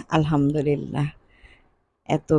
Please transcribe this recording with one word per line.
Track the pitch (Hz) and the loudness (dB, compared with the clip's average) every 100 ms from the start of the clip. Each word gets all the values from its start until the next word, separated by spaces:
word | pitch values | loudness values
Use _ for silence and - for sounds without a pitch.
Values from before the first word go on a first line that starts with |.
| - | -2
আলহামদুলিল্লাহ, | 160 156 147 143 151 147 143 - - 147 - _ _ - - _ _ _ _ - | 0 2 2 2 0 0 -2 -4 -6 -6 -8 _ _ -20 -20 _ _ _ _ -6
এত | 151 - | -4 0